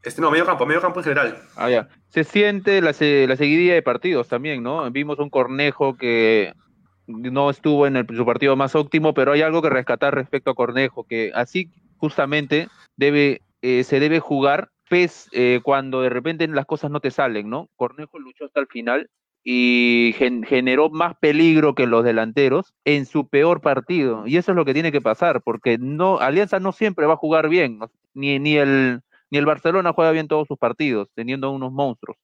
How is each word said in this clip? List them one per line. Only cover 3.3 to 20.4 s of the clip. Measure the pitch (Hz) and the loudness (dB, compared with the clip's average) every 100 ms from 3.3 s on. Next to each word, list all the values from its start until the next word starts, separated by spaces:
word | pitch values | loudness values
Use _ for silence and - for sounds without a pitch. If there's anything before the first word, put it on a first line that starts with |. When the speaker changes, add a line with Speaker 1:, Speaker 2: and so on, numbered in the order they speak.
| 131 | 2
Speaker 2:
seguidilla | 147 160 175 | 2 4 4
de | 170 | 2
partidos | 127 120 180 151 120 | 2 -2 -2 -2 -2
también, | 120 147 139 | -6 -6 -8
¿no? | 120 156 135 | -6 -6 -6
Vimos | 131 147 143 | -6 -6 -4
un | 147 | -2
Cornejo | 139 123 135 147 135 139 127 | -2 -2 0 -2 0 -4 -2
que | 123 117 113 110 92 - _ _ _ _ - | -2 2 4 2 0 -8 _ _ _ _ -18
no | 113 127 131 143 | -12 -6 -2 -2
estuvo | 139 156 147 143 | 0 0 2 2
en | 135 | 0
el, | 117 | -4
su | 117 120 | -2 -2
partido | 120 139 135 | 0 2 2
más | 135 156 | 0 -2
óptimo, | 147 156 156 | 0 0 0
pero | 147 131 | 2 2
hay | 147 | 2
algo | 160 165 | 2 0
que | 156 | 0
rescatar | 131 123 117 143 | -2 -2 0 0
respecto | 139 135 139 139 | -2 -4 -4 -4
a | 127 | -2
Cornejo, | 120 123 131 123 - | -2 0 -2 -4 -8
que | 117 107 | -6 -4
así | - 123 185 175 _ _ _ | -4 -4 -6 -8 _ _ _
justamente | 156 - 139 151 139 147 170 _ _ - | -4 -2 -2 -2 0 -2 -4 _ _ 0
debe, | 139 147 143 131 _ _ | 2 4 2 0 _ _
eh, | 127 127 127 | -2 0 0
se | 139 | 0
debe | 151 160 | 2 0
jugar | - 139 139 147 - _ _ | -2 0 0 0 -4 _ _
pes-, | 180 175 - - | 0 0 -4 -8
eh, | - 123 123 | 0 2 2
cuando | 120 139 135 131 | 0 -2 -2 -2
de | 127 | -2
repente | 123 160 165 160 | -2 -6 -4 -4
las | 147 135 | -4 -6
cosas | 156 147 | -8 -6
no | 143 | -4
te | 135 | -4
salen, | - 135 107 104 | -2 -2 -4 -6
¿no? | 127 - _ | -10 -12 _
Cornejo | 123 131 151 165 | -8 -8 -20 -20
luchó | 131 _ | -20 _
hasta | 143 - | -8 -6
el | 139 | -6
final | 123 117 131 - _ _ _ | -8 -4 -4 -6 _ _ _
y | - 123 123 123 120 117 120 110 | -4 2 4 4 4 4 2 2
gen-, | 127 123 | -2 -2